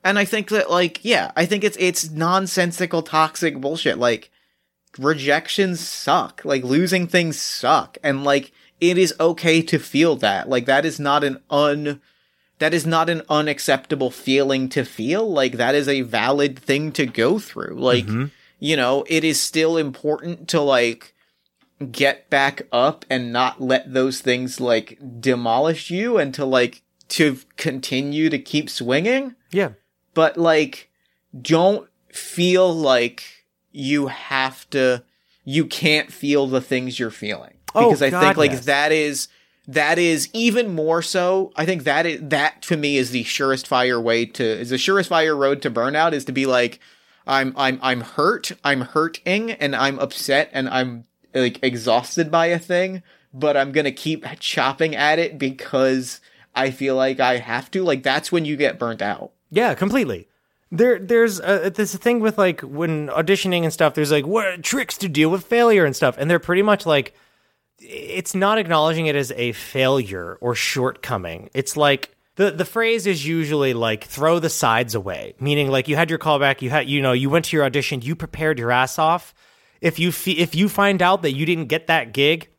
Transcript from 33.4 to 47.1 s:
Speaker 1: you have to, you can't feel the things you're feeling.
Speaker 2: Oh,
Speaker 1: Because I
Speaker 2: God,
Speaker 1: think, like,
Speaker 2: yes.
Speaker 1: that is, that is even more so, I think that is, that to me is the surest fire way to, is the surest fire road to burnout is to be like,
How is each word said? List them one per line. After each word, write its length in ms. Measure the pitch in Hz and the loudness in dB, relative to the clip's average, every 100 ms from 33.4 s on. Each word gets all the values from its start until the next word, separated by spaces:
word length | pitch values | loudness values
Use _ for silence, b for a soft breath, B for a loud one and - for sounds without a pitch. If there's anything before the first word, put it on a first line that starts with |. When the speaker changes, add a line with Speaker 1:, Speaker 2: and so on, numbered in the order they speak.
| _ _ _ | _ _ _
Speaker 1:
you 360 | - 135 147 135 | -10 -2 0 -2
have 600 | - - 135 131 131 - | -6 -4 -2 -2 -6 -6
to, 320 | 143 127 123 _ _ _ _ - | 0 2 0 _ _ _ _ -4
you 200 | 147 151 | -2 -2
can't 460 | - 156 151 - | 0 2 2 0
feel 360 | - 143 143 139 | -6 0 2 2
the 120 | 131 | -2
things 400 | 127 131 127 123 | -2 -4 -4 -6
you're 100 | 117 | -6
feeling. 440 | - - 98 - _ - | -6 -10 -10 -12 _ -4
Speaker 2:
Oh, 120 | 208 233 | 4 4
Speaker 1:
Because 140 | 175 | 6
I 80 | 135 | 2
Speaker 2:
God, 120 | 175 190 | 4 2
Speaker 1:
think, 120 | 185 | 4
like, 140 | 147 | 2
Speaker 2:
yes. 140 | 131 123 | 2 0
Speaker 1:
that 260 | 139 151 | 0 2
is, 380 | 156 151 143 - b b b b | 2 0 -4 -10 b b b b
that 280 | 139 147 170 | -2 2 2
is 300 | 175 156 - | 2 2 -2
even 420 | 226 233 220 226 170 | 0 2 2 0 -2
more 260 | 156 165 | 0 0
so, 520 | 165 190 180 190 190 - | 0 -2 0 0 -2 -2
I 100 | 160 | -2
think 180 | 180 139 | -2 0
that 200 | 143 170 | 2 0
is, 140 | 151 | -2
that 380 | 151 147 151 - | -2 0 0 -2
to 120 | - 165 | -4 0
me 220 | 147 139 | 2 0
is 140 | 127 | 0
the 120 | 123 | -2
surest 420 | 113 - 139 131 - | -4 -2 0 -2 0
fire 340 | 131 127 123 | 0 2 0
way 240 | 117 117 117 | 0 0 -2
to, 180 | - | -2
is 260 | 117 107 120 | -2 -2 -4
the 60 | 131 | -2
surest 300 | 131 196 175 | 2 0 2
fire 260 | 170 160 | 2 2
road 280 | 147 139 143 | 2 2 0
to 100 | 139 | -2
burnout 400 | 117 123 151 165 | -2 -2 2 2
is 140 | 151 135 | 0 -4
to 80 | |
be 120 | 131 135 | -2 2
like, 360 | 127 120 - b b b | 2 2 -4 b b b